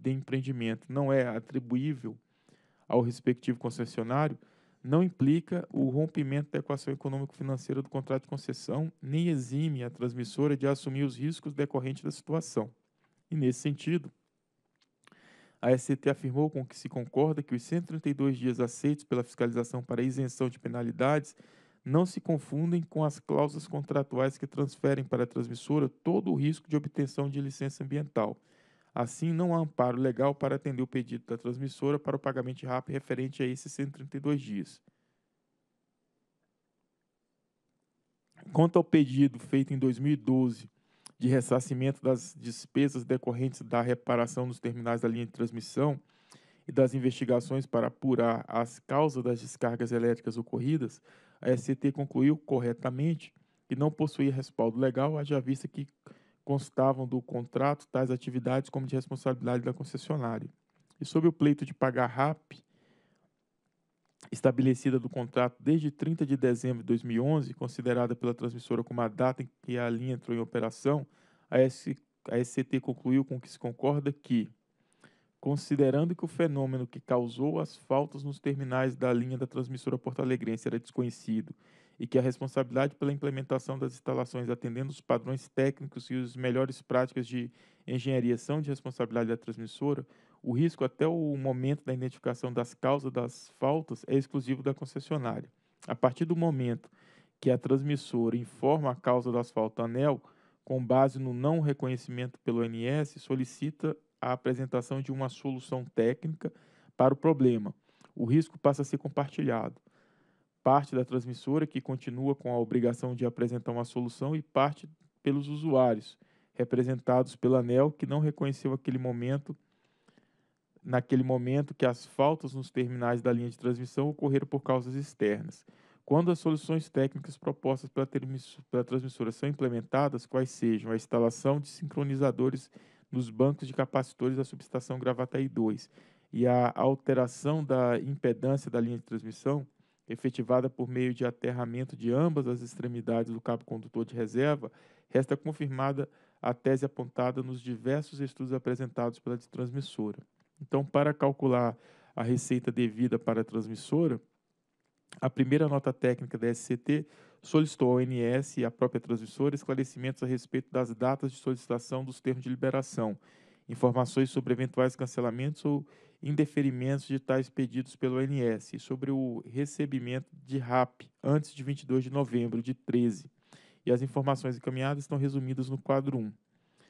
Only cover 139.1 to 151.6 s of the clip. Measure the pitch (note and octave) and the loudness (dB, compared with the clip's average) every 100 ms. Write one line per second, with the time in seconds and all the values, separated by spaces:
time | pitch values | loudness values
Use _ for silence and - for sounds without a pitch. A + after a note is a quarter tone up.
139.1 | A2+ A2 G#2+ C3 C#3+ C3+ _ _ _ - | -8 -8 -6 -2 -2 -4 _ _ _ -12
140.1 | A2+ C3 B2+ A2+ B2+ B2+ B2+ B2 B2+ B2+ | -6 -4 -2 2 2 2 -2 -4 0 0
141.1 | A#2+ B2 A#2+ B2 B2 A#2+ A#2+ C3 A#2 A#2 | 0 -2 -2 -4 -2 -4 -6 -8 -4 0
142.1 | C3 E3+ D3+ B2+ B2 A#2+ - B2 A#2+ A2 | 4 4 2 0 -2 -6 -8 -6 -4 0
143.1 | A#2 A#2 A2+ - A2+ - A2+ G#2+ A2+ A2+ | 0 0 -4 -2 -4 -4 -10 -6 -4 -4
144.1 | A#2+ A2 A#2+ C#3+ C#3+ A#2 - _ _ _ | -4 -2 2 2 2 -4 -14 _ _ _
145.1 | C3 C3 C3+ D#3 D3+ C#3+ C3 C3+ C#3 C3+ | 2 2 0 -4 -4 -4 -2 -2 -2 -6
146.1 | _ _ _ B2 A#2+ C3 C3 C3+ - B2 | _ _ _ -4 0 2 2 0 -6 -8
147.1 | - B2+ C3 B2+ B2+ B2 A2+ A#2+ C#3+ D3+ | -2 -2 -2 -6 -8 -8 -6 -2 -2 -4
148.1 | C#3 C3+ - C3 C3 B2+ B2+ B2 A#2+ A#2+ | -8 -8 -6 -6 -4 -2 -4 -4 -4 -4
149.1 | - A#2 A#2+ - - B2 C3+ C#3 - G#2 | -4 -6 -8 -8 -8 -6 -6 -8 -4 -6
150.1 | - - _ _ - C#3+ C#3 C#3 C#3+ D3 | -6 -16 _ _ -18 0 0 2 4 4
151.1 | D3 C#3 C#3 C3+ B2 | 4 2 2 2 4